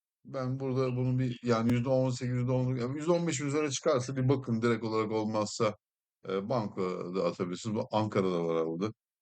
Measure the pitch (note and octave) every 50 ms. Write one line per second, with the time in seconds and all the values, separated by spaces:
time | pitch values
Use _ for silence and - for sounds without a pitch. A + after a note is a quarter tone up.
0 | _ _ _ _ _ C3 C3+ C3+ C3 B2+ C3 C3+ C3+ C3+ B2+ C3 C3 B2+ B2 B2
1 | B2 B2+ B2+ B2+ C3 B2+ A#2+ - - A#2+ A#2 A2 A2+ A#2+ B2 B2 A#2+ C3+ C3 C3
2 | C3 C3 B2+ B2+ C3 B2 B2+ B2 B2 B2 B2+ B2+ B2+ B2+ C3 B2+ A#2 B2+ C3+ D3+
3 | D3+ E3 F3 E3+ E3+ E3 D#3 B2+ D3 C#3+ C#3 D3+ D3+ D3 B2+ - - E3+ D3+ B2+
4 | B2 - C#3 C3+ B2+ B2+ C#3+ B2+ C3 - A2+ A2 A2+ A#2+ A#2 A2 A#2 A2 A2 A2
5 | A2 G2+ A2 A2 G#2+ G#2+ G#2+ G#2+ G#2+ G#2 - - A#2 G#2+ G#2 - _ _ _ _
6 | _ _ _ _ - - F#2+ G2 G2 A2 C3+ A#2+ G#2+ G2 - G#2+ F#2 F#2 F2+ F2+
7 | F2+ F2 F2+ F#2+ F2+ F2 E2+ - G2 F2 F2+ F2 - A2+ G#2 G#2+ - - - G#2+
8 | G#2+ G#2+ G#2 A2 F#2 F#2 F2+ E2+ E2+ E2 E2 E2 D#2+ D#2+ E2 E2+ G2 A2 A#2 -
9 | _ _ _ _